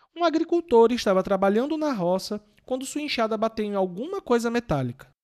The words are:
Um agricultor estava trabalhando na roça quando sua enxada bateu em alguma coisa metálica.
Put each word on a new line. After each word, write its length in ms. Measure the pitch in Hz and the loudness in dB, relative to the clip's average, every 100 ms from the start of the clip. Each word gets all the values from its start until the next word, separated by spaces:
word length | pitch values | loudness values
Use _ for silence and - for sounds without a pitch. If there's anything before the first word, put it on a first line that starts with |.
| _ 330 | _ -2
Um 80 | |
agricultor 680 | 339 320 330 339 339 226 233 | 0 0 0 -2 4 6 6
estava 320 | 240 214 185 | 4 0 0
trabalhando 540 | 190 190 196 208 285 311 | 0 0 2 2 0 -2
na 160 | 302 | -2
roça 520 | 220 175 185 - 208 - _ | -2 0 -2 -4 -10 -12 _
quando 200 | - 254 | -8 -8
sua 160 | 262 294 | -6 -8
enxada 360 | 294 - 220 220 | -6 -2 -2 -2
bateu 280 | 220 220 | -2 -2
em 100 | 208 202 | -4 -2
alguma 440 | 185 175 311 392 | -2 -4 -8 -8
coisa 300 | - 240 233 | 0 0 0
metálica. 580 | 233 - 147 123 - - _ | -4 -2 -2 -2 -8 -18 _